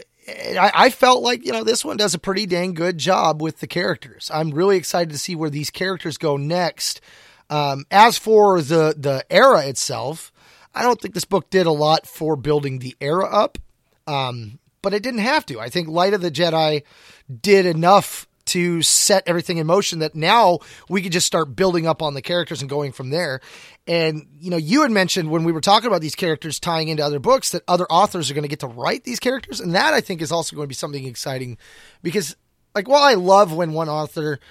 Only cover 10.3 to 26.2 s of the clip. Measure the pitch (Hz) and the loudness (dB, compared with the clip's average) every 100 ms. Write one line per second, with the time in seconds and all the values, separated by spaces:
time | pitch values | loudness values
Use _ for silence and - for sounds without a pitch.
10.3 | _ _ _ _ - 240 226 196 190 - | _ _ _ _ -2 0 0 -4 -8 -2
11.3 | 190 - 185 165 151 151 160 - - 156 | -2 0 2 2 2 2 2 0 -6 -4
12.3 | 147 143 147 143 131 127 - 139 175 190 | -2 0 0 -2 -6 -10 -8 -4 -2 0
13.3 | 208 - - - _ _ _ - 139 131 | 0 0 -4 -20 _ _ _ -8 -4 -4
14.3 | 120 107 123 _ _ 196 202 247 240 226 | -8 -12 -18 _ _ -4 -2 -4 -2 0
15.3 | 302 - 113 120 175 160 165 190 202 175 | 0 -2 -10 -6 -6 -2 0 2 0 -2
16.3 | 139 175 160 156 151 - _ - - - | -2 0 2 0 0 -6 _ -20 -20 -18
17.3 | 120 202 196 180 160 170 196 - - - | -4 4 4 4 2 6 6 4 -6 -18
18.3 | _ - 180 175 170 151 - - 190 - | _ -4 -2 0 0 2 2 4 2 2
19.3 | 170 175 170 160 190 - 165 156 156 160 | -2 -2 -2 2 2 0 -4 -6 -2 2
20.3 | 233 196 170 - - - 190 185 170 - | 4 4 2 -4 -20 -6 -4 -2 -2 0
21.3 | 175 147 110 190 170 160 160 156 139 - | -2 -2 0 0 0 0 -2 -4 -6 -4
22.3 | 175 156 160 135 147 143 - 131 160 160 | -4 -4 -8 -6 -6 -6 -8 -6 -4 -4
23.3 | 131 - - - _ - 170 160 151 139 | -6 -12 -20 -20 _ -4 -2 -2 -4 -10
24.3 | 143 180 170 151 277 285 208 180 190 156 | -12 -6 -4 0 2 4 2 0 -2 -2
25.3 | 165 165 160 202 214 226 180 156 - | -2 -2 0 2 2 2 -2 -4 -4